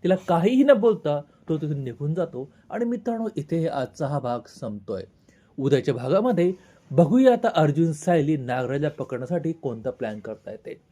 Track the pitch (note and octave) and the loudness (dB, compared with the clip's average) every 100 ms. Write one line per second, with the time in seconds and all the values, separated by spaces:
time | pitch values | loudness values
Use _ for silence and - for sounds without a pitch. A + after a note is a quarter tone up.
0 | E3+ F#3 - E3+ F3+ B3+ C#4+ B3+ A3+ G#3+ | 2 0 2 2 4 4 6 6 6 2
1 | D3+ D3 C#3+ _ - D#3 D3+ C#3+ C3 A#2 | 0 -4 -6 _ -4 -4 -2 -4 -6 -6
2 | C#3+ E3 E3+ B2 C3+ _ _ G#3 A#3 A#3+ | -6 -4 -4 -6 -12 _ _ -4 -4 -4
3 | - A3+ A3+ - D3 E3 D#3+ C#3 B2+ - | -4 -4 -4 -6 -4 -2 -2 -2 -6 -6
4 | C#3+ D3 A#2+ A#2+ A2+ - A#2 G#2 G2+ G2 | -4 -4 -4 -6 -8 -12 -10 -10 -8 -8
5 | F#2 _ _ _ _ - C3+ C3+ B2 A#2+ | -10 _ _ _ _ -4 0 2 2 -4
6 | B2+ F#3 A#3+ F#3+ F3 F#3 - _ _ C#3 | 0 0 2 2 0 -2 -12 _ _ 2
7 | F3 B3 C4 A#3+ A#3+ E3 D#3 C#3+ E3 D3 | 4 6 6 4 2 2 2 4 0 0
8 | - E3+ C#3+ D#3 B2+ B2+ B2 C#3 C#3+ - | 0 2 2 -2 -2 -4 -2 -2 -2 -4
9 | B2+ B2 B2+ F3 D#3+ D#3+ C#3 A2+ A#2 B2+ | -8 -6 -4 -4 -4 -6 -6 -6 -8 -6
10 | A#2 G#2+ G#2 G#2+ - G#2+ - - _ | -8 -8 -12 -14 -12 -14 -14 -18 _